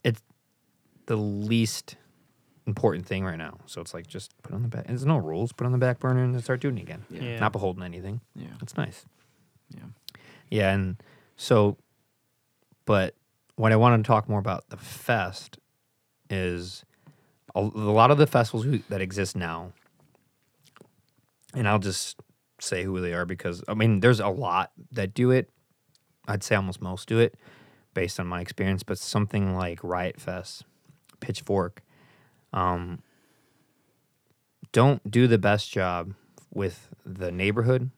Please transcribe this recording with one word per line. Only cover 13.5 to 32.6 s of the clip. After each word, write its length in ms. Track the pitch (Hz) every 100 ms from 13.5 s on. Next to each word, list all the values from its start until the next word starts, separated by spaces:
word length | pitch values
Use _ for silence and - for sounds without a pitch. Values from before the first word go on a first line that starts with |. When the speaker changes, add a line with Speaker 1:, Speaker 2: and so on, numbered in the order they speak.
| -
Speaker 1:
what 140 | 113
I 40 | 110
wanted 220 | 120 117
to 100 | 104
talk 200 | 113 104
more 120 | 104
about 280 | 98 95 -
the 60 | -
fest 840 | - - - 117 92 95 - - _ _ _ _ _ _ _
is 520 | 98 92 87 90 92 _ _ - _ _ _ _
a, 60 | -
a 20 |
lot 480 | 104 107 104 107 120
of 80 | 147
the 80 | 147
festivals 400 | 131 113 117 120
who, 140 | 127 -
that 120 | 98
exist 340 | 95 98 95 98
now, 340 | 87 82 92 - _ _ _ _ _ _ _ _ _ _ - _ _ _ _ _ _
and 140 | 135 107
I'll 100 | 104
just 400 | 98 90 - - - _ _ _
say 260 | - 92 92
who 160 | 92
they 120 | 90
are 120 | 85 87
because, 360 | 92 92 87 -
I 60 |
mean, 260 | 107 110 104
there's 220 | 113 117
a 80 | 101
lot 420 | 95 117 90 95 - -
that 200 | 117 98
do 180 | 101 123
it. 180 | 127 - _ _ _ _ _ _ _ -
I'd 120 | 101
say 120 | - 104
almost 260 | 98 92
most 280 | 92 92 -
do 100 | 113
it 160 | 117 - - - - _ _
based 280 | - 90 -
on 60 | 90
my 120 | 87
experience, 420 | 90 - 95 95
but 140 | - 92
something 560 | - 107 104 107 95 92
like 220 | 90 85
Riot 380 | 87 90 90 -
Fest, 420 | - 90 92 - - _ _ _ _ _
Pitchfork, 640 | - 101 - 98 90 - _ _ _ _ _ _ _
um, 480 | -